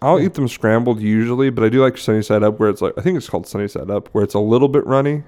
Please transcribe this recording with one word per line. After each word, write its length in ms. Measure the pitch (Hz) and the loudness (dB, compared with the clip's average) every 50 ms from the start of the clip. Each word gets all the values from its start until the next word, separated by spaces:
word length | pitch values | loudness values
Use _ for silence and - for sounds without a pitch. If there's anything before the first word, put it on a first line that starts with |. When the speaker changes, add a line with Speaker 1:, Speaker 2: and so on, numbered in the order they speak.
| - | 0
Speaker 1:
I'll 160 | 139 170 190 | 2 2 2
Speaker 2:
Yeah. 80 | - | 2
Speaker 1:
eat 80 | 190 - | 0 -2
them 140 | - 139 120 | -2 -4 -4
scrambled 520 | - - - 110 110 113 120 123 120 107 | -4 -2 0 2 2 2 2 0 -2 0
usually, 500 | 107 104 107 110 113 117 123 127 135 135 | 0 0 2 2 2 0 0 0 0 0
but 120 | 123 113 113 | 2 2 0
I 60 | 110 | 2
do 120 | 117 131 | 4 4
like 160 | 135 131 127 | 2 2 2
sunny 260 | - - - 110 107 107 | -2 -2 0 0 0 0
side 200 | - 107 107 101 | 0 0 2 2
up 160 | 107 107 107 | 2 0 2
where 120 | 107 104 | 0 0
it's 120 | 98 - 95 | 0 0 -4
like, 120 | - - - | -4 -4 -2
I 40 | 87 | -2
think 140 | 185 185 | -2 -2
it's 140 | 175 - - | -2 -6 -6
called 160 | - 90 87 | -8 -8 -8
sunny 220 | - - 98 104 98 | -6 -8 -6 -6 -6
side 200 | - - 69 92 | -6 -10 -8 -6
up, 200 | 101 101 - - | -6 -6 -6 -4
where 140 | - 113 101 | -2 -2 -2
it's 100 | - - | 0 0
a 60 | 101 | -2
little 280 | 104 107 113 123 139 139 | 0 2 4 4 4 4
bit 160 | 135 147 - | 2 0 0
runny, 380 | - 131 135 135 143 151 147 147 | 2 0 0 0 0 -2 -4 -8